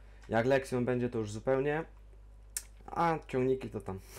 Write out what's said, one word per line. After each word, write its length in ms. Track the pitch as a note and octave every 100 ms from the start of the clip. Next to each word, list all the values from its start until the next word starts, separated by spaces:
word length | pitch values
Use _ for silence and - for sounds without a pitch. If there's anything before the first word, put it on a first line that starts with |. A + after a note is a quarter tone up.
| - - -
Jak 160 | A2+ A#2+
Lexion 400 | C3+ C3 B2+ B2
będzie, 240 | B2 A#2+
to 100 | A#2
już 120 | G#2+
zupełnie. 520 | G#2+ - C3+ C#3+ D3+ E3 - - - - - - - - - -
A 340 | - E3 D#3 -
ciągniki 420 | C3 B2+ C3 A2+
to 100 | A2
tam. 180 | - F#2+ -